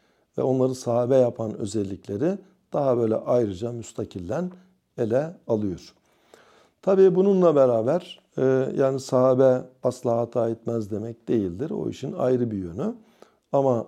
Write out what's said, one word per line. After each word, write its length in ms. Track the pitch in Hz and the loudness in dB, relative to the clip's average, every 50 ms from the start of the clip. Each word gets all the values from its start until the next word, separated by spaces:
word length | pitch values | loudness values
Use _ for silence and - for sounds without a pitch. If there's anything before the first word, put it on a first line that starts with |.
| _ _ _ _ _ _ - | _ _ _ _ _ _ -6
ve 40 | - | -2
onları 340 | 127 131 131 131 127 131 131 | 0 0 2 2 0 0 -2
sahabe 400 | 127 - 123 117 120 123 123 135 | -4 -4 -2 -2 0 2 2 4
yapan 420 | 131 127 120 113 - 113 107 101 | 4 4 2 0 -4 -8 -8 -6
özellikleri 800 | - 113 101 101 110 101 92 98 90 - - 98 101 135 175 196 196 - _ _ _ _ _ - | -8 -8 -6 -4 -4 -4 -4 -6 -12 -10 -8 -6 -4 -2 -2 -4 -4 -10 _ _ _ _ _ -4
daha 240 | 160 143 135 123 | -2 0 0 0
böyle 180 | 123 117 110 107 | 2 0 0 0
ayrıca 560 | - - - 127 123 120 101 95 90 113 117 | -2 0 0 0 2 2 0 -4 -6 -8 -8
müstakillen 800 | 120 120 107 - - - 107 - - 98 87 87 113 156 180 180 180 - _ _ _ _ _ _ - | -8 -10 -14 -14 -10 -10 -10 -10 -10 -10 -8 -6 -6 -6 -6 -8 -10 -14 _ _ _ _ _ _ -6
ele 360 | - 120 107 113 131 151 165 180 - - | -6 -4 -2 0 -2 -2 -4 -8 -12 -6
alıyor. 460 | - 117 107 104 101 87 80 - - _ _ _ _ _ _ _ _ _ - _ _ _ _ _ _ _ _ | -4 -2 -2 -2 -4 -6 -8 -12 -20 _ _ _ _ _ _ _ _ _ -20 _ _ _ _ _ _ _ _
Tabii 340 | - 185 196 190 190 190 175 | -2 0 4 6 6 6 6
bununla 400 | 180 190 202 196 185 180 170 151 | 4 2 4 4 4 4 4 6
beraber, 640 | 143 135 127 120 113 110 123 151 180 175 - - _ _ _ - | 6 4 4 4 2 0 0 -2 -2 -4 -8 -20 _ _ _ -4
e, 40 | - 135 131 131 131 131 - - | -2 0 2 2 2 0 -2 0
yani 240 | - 139 135 135 135 | 0 0 0 0 -2
sahabe 640 | 131 - - 127 127 131 131 127 135 131 127 127 127 - _ _ - | -4 0 2 4 4 4 4 6 6 4 4 2 -2 -8 _ _ -4
asla 340 | 127 123 - - 117 117 | -4 -4 -2 -2 -2 0
hata 320 | 117 120 117 - 127 113 113 | 0 -2 -2 -2 -2 -2 -2
etmez 420 | 117 117 - 120 117 117 107 98 | -4 -6 -6 -6 -4 -4 -4 -6
demek 360 | 107 101 107 117 117 _ _ | -6 -8 -8 -10 -12 _ _
değildir. 420 | - - 117 98 90 85 95 135 - | -2 -2 0 0 -2 -4 -6 -8 -6
O 200 | - 104 - - | -6 -6 -6 -6
işin 240 | 104 - 131 143 - | -8 -8 -10 -8 -6
ayrı 380 | - 127 127 131 123 123 117 | -2 0 0 0 0 0 -2
bir 60 | 107 | -4
yönü. 380 | 98 92 87 82 101 156 220 247 - - _ _ _ - _ _ _ _ - | -6 -8 -8 -8 -6 -6 -6 -8 -10 -16 _ _ _ -20 _ _ _ _ -2
Ama 360 | - 139 139 135 123 117 - | 0 2 2 2 2 0 -2